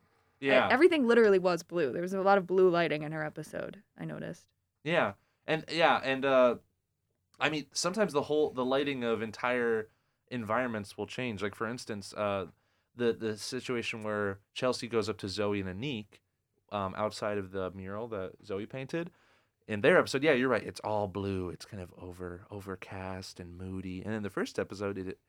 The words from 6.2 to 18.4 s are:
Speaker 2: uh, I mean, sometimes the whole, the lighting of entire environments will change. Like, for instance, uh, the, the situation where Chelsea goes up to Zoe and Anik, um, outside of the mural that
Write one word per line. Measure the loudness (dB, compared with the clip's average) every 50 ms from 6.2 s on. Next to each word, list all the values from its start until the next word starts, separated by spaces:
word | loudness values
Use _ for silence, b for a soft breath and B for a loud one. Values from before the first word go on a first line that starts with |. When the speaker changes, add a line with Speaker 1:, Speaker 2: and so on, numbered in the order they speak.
| 2
Speaker 2:
uh, | 4 6 6 6 6 4 2 -6 _ _ _ _ _ _ _ _ _ _ _ _ _ _ -2
I | -2 0
mean, | 0 -2 -6 -6 -6
sometimes | -4 -2 -2 0 0 0 0 0
the | 0 0
whole, | 0 2 2 2 0 0
the | -2 -2
lighting | 0 2 2 0 0 -2 -2 -2
of | 0 0 0
entire | -2 -6 -8 -4 -2 -2 0 0 0 0 0 -2 -2 -6 _ _ _ _ _ _ _ -10
environments | -8 -6 -2 0 0 0 0 -2 -4 -6 -6 -8 -8
will | -8 -8
change. | -8 -6 -6 -6 -6 -4 -4 -4
Like, | -6 -4
for | -4 -6 -6
instance, | -6 -8 -10 -10 -10 -10 -10 -10 -6
uh, | -4 -2 0 0 -2 -4 -6 -10 _ _ _ _ _ _ _ _
the, | -2 0 0 0
the | 0 -2 -4 -4
situation | -6 -8 -8 -8 -8 -6 -4 -4 -4 -4 -4 -6 -6 -4
where | -4 -2 -2 0 -2 -2 -6 _ _ -8
Chelsea | -2 0 0 0 -2 -4
goes | -2 0 0 0 0
up | -2 -4
to | -4 -6
Zoe | -2 0 0 0 0 0
and | -2 -4
Anik, | -6 -6 -6 -6 -6 -6 -8 -12 _ -20 _ _ _ _ _ _ _ _ _ -8
um, | -6 -4 -4 -4 -4
outside | -2 -4 -4 -2 -4 -4 -4 -2 -4
of | -4 -6
the | -6 -4 -4 -4 -6
mural | -8 -10 -10 -8 -8 -6 -6
that | -6 -6 -6 -8 -10 -12